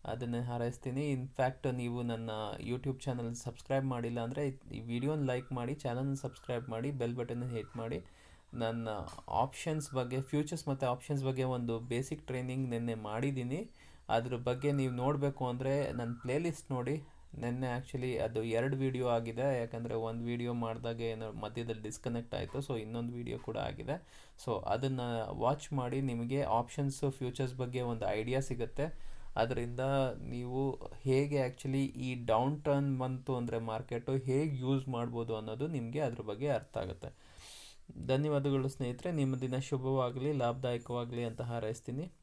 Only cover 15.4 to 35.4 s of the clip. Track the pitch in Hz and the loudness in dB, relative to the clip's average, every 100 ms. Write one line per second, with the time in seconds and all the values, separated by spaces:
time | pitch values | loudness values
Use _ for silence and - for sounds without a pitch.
15.4 | 127 123 131 139 139 120 117 120 127 139 | -2 0 2 2 2 0 -2 -2 0 2
16.4 | 170 - - 127 123 151 143 - - - | 0 -2 -2 0 0 -2 -4 -18 -14 -4
17.4 | 120 123 127 120 131 127 127 120 110 117 | -2 0 0 -2 -2 -2 0 0 0 0
18.4 | 113 113 131 135 135 127 123 117 117 113 | 2 2 2 2 2 2 2 2 2 0
19.4 | 139 131 117 113 117 113 113 117 117 120 | 2 2 0 -4 -2 -2 0 -2 -2 0
20.4 | 120 120 113 113 117 117 113 110 110 107 | 0 0 0 -2 -2 0 -2 -2 -4 -4
21.4 | 107 117 117 107 107 - 123 117 117 - | -4 -4 -4 -4 -6 -4 -2 -2 -2 -4
22.4 | - 135 139 117 107 117 120 120 120 117 | -2 -4 -2 -2 -2 -2 -2 -4 -4 -4
23.4 | 117 110 - - 120 170 - - - - | -4 -2 -2 -4 -4 -4 -6 -20 -20 -8
24.4 | - 101 - 113 135 131 120 117 104 104 | -2 -2 2 2 2 0 0 -2 -2 2
25.4 | 113 143 - 139 120 131 135 117 117 139 | 2 2 0 -2 0 0 0 0 0 0
26.4 | 135 113 120 - 139 135 143 - 123 120 | 4 4 2 0 -2 2 0 0 -4 0
27.4 | 131 127 123 127 123 113 98 104 110 131 | -2 0 -2 0 0 0 2 2 2 2
28.4 | 135 123 113 - 156 - - - - - | 2 0 -2 0 -2 -2 -4 -4 -2 2
29.4 | 117 120 120 123 131 139 131 - - 120 | 4 4 0 0 2 4 4 2 -4 -4
30.4 | 123 131 139 - - - 135 131 143 143 | -2 0 0 0 -8 -2 4 6 6 4
31.4 | 127 131 135 135 135 127 127 123 117 110 | 2 -2 0 2 2 0 -4 -2 4 6
32.4 | 131 147 151 139 139 131 127 131 135 123 | 6 2 4 4 4 2 0 -2 0 0
33.4 | 120 117 113 110 120 120 123 135 131 131 | 2 0 0 -2 -2 -2 2 0 4 2
34.4 | 156 135 127 135 131 120 120 117 113 110 | 2 2 2 2 2 0 0 0 0 -2